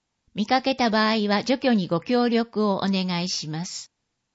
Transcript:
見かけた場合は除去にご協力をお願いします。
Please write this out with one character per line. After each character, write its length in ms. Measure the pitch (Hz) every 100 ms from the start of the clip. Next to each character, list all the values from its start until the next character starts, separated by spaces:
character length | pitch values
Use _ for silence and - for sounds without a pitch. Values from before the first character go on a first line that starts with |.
| _ _ _
見 120 | - 214
か 160 | 262
け 140 | 269 269
た 120 | 240
場 220 | 214 214
合 180 | 220 208
は 140 | 202
除 160 | 214 269
去 140 | 269
に 160 | 226 175
ご 120 | 170
協 280 | 165 240 240
力 380 | 226 233 202 214
を 100 | 190
お 40 |
願 400 | 196 190 185 175
い 60 | 180
し 220 | - 151
ま 140 | 156
す。 260 | 175 - - _ _ _ _